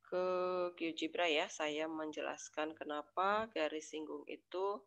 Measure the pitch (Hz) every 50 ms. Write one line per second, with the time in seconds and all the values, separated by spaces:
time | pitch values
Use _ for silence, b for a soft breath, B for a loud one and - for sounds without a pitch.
0 | _ - - 180 185 180 185 180 180 180 185 180 180 180 175 - 165 165 160 165
1 | 165 156 - - 175 170 151 147 175 202 - - 160 151 151 151 156 160 160 156
2 | 156 156 151 156 143 139 147 147 - - - - 156 156 160 156 156 151 147 151
3 | 147 - _ - 185 196 208 214 220 226 - 160 156 151 151 156 156 - - 156
4 | 156 151 147 147 - - - - _ _ - 180 190 202 202 - -